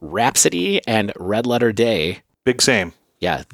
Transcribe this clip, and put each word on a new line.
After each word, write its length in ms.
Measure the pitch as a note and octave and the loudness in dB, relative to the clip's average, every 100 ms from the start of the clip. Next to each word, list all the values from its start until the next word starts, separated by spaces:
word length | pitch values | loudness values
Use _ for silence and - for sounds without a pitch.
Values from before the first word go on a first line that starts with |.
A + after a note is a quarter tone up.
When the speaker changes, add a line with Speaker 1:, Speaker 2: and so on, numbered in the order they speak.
Speaker 1:
Rhapsody 840 | D3+ D#3 A#2+ - D3+ F3 F#3 G3 - | -6 0 0 2 2 2 0 -2 0
and 240 | A2 G2+ - | 0 -2 -6
Red 300 | F2+ G#2+ A#2+ | -4 -2 0
Letter 240 | A#2+ A#2+ | 2 2
Day. 500 | G#2+ A2+ G2+ D#2+ F2+ _ _ | 2 2 2 -2 -4 _ _
Speaker 2:
Big 160 | - B2 | -2 2
same. 320 | - A#2 F2 - _ - | 2 2 0 -8 _ -6
Speaker 1:
Yeah, 240 | - D2 - | -2 -2 -6